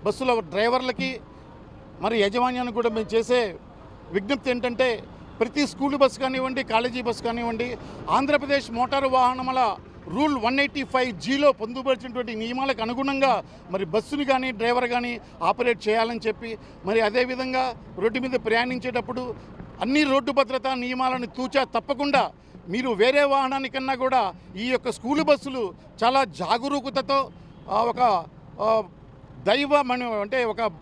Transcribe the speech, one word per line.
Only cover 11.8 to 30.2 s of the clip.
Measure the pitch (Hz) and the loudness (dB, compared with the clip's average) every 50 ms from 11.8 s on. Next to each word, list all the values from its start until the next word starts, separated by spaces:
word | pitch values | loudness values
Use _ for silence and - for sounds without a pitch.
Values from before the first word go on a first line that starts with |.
| 254 269 262 254 - 254 226 254 240 214 233 | 0 0 0 0 -2 -8 -6 -6 -6 -4 -4
నియమాలకు | 214 220 233 247 254 269 277 262 254 | -6 -4 -4 -2 -2 0 -2 0 -2
అనుగుణంగా | 220 220 247 240 269 277 277 269 269 269 240 196 - - - - - - | -2 -2 -2 -2 -2 -2 0 2 4 4 2 2 0 -8 -18 -20 -12 -6
మరి | 175 190 196 | -4 -4 -4
బస్సుని | 160 170 220 214 - 294 285 285 | 0 0 -2 0 0 -4 -4 2
కానీ | 254 269 262 262 262 | 2 2 2 2 -2
డ్రైవర్ | 247 202 226 233 240 247 254 240 240 | -4 0 0 2 2 2 0 0 -2
కానీ | 240 240 240 240 220 - - - - 170 | -2 -2 -4 -6 -8 -10 -16 -10 -2 0
ఆపరేట్ | 170 208 - 247 247 240 - - | 0 2 2 2 0 0 0 0
చేయాలని | 214 214 226 226 226 240 226 - | 0 2 2 2 0 -2 -4 -4
చెప్పి, | 220 214 - 233 226 226 - - - - - - | -4 -4 -4 -8 -10 -10 -12 -14 -20 -20 -10 -4
మరి | 175 214 226 | 0 2 2
అదేవిధంగా | 226 208 208 247 247 247 254 247 262 262 254 262 262 254 233 - - - - | 2 4 4 2 2 2 0 -4 -4 -2 0 0 0 -2 -4 -8 -14 -14 -8
రోడ్డు | - 180 226 214 262 | -2 -2 0 0 0
మీద | 247 262 254 247 240 | -2 0 -2 -2 0
ప్రయాణించేటప్పుడు | 226 220 233 240 254 254 247 208 - 214 240 226 226 247 247 254 240 220 - - - - - - - - - | 2 2 2 2 0 -2 -4 -4 -2 -4 -2 -4 -4 -6 -6 -6 -6 -8 -10 -12 -18 -16 -16 -16 -16 -8 -6
అన్ని | - 226 269 302 302 | -2 0 2 2 4
రోడ్డు | 277 262 277 233 262 | 4 4 2 2 2
భద్రతా | 277 269 269 214 254 254 208 262 262 | 2 2 2 2 0 -2 -2 -2 -2
నియమాలను | 247 240 247 254 254 262 262 254 254 247 | -2 -2 -4 -2 0 0 0 0 -2 -4
తూచా | - - - 254 262 - 269 262 | -6 -6 -6 -6 0 2 2 0
తప్పకుండా | - - 233 - - 285 233 285 285 277 269 214 156 - - - - - - - 175 | 2 -2 -4 -2 -2 -2 -2 0 2 4 2 2 2 -4 -12 -20 -20 -20 -18 -10 -6
మీరు | 175 233 254 262 | -4 -2 0 -2
వేరే | 226 180 214 254 277 285 285 | 2 4 4 6 6 6 4
వాహనానికన్నా | 277 277 269 269 262 269 269 269 254 233 269 262 262 269 | 4 4 2 2 0 -2 -2 -4 -4 -4 -4 -2 -2 -2
కూడా | 247 262 262 262 254 214 185 170 - - - - | 0 0 2 2 2 2 2 -2 -8 -18 -14 -10
ఈ | 185 220 | -6 -2
యొక్క | 247 262 240 - 247 | 0 0 0 0 -2
స్కూలు | - - - 233 294 294 320 | -6 -4 -2 0 2 2 4
బస్సులు | 294 294 - - 277 262 262 226 185 165 - - - - - 220 | 4 4 2 2 -6 -4 -4 -4 -4 -6 -10 -20 -20 -6 0 2
చాలా | 233 262 269 269 | 4 4 4 2
జాగరూకతతో, | 208 147 123 180 160 208 240 233 285 285 285 233 269 214 269 254 - 277 277 269 - - - - - - - - - | 2 -2 -6 0 0 0 0 2 0 -2 -2 -2 -2 -4 -4 0 2 0 0 0 -2 -8 -18 -20 -20 -20 -20 -8 -4
ఆ, | 190 214 | 0 0
ఒక, | 226 240 220 - 254 233 202 175 160 - - - - - - - | 0 0 2 2 2 4 4 2 -2 -6 -16 -20 -20 -20 -10 -4
ఆ, | 202 220 226 220 208 180 - - - - - - - - - - - | 0 2 2 2 0 -4 -14 -20 -20 -20 -20 -20 -20 -20 -20 -4 0
దైవ | 190 220 269 285 277 294 294 | 2 2 2 2 4 4 4
మన-, | 277 247 247 254 247 | 4 2 -2 -2 -2
అంటే | 240 220 208 | -4 -4 -4